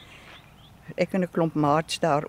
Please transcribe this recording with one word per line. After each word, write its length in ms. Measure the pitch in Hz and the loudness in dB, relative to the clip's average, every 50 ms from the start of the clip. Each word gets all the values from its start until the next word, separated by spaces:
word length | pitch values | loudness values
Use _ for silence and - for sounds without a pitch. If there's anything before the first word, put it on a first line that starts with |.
| - - - - - - - - - - - - - - - - - - - - | -20 -20 -20 -20 -20 -20 -20 -20 -20 -20 -20 -20 -20 -20 -20 -20 -20 -10 -4 -2
Ek 160 | 175 - - | -2 0 0
en 80 | 190 | -2
'n 80 | 180 170 | -2 -2
klomp 220 | - 180 165 165 - | 0 0 0 0 0
maats 440 | 156 151 143 147 156 160 - - - | 0 2 2 2 2 0 -2 -4 -2
daar 240 | - 165 143 147 151 | 0 2 2 0 0